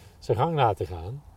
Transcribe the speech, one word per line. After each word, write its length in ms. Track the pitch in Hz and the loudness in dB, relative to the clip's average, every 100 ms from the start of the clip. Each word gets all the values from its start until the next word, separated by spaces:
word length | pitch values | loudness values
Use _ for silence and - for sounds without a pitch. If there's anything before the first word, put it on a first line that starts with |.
| - - | -20 -10
zijn 180 | - 107 | -2 0
gang 180 | 165 156 | 2 2
laten 300 | 113 95 92 | 2 2 -6
gaan. 360 | 87 90 143 - | -8 -10 -12 -16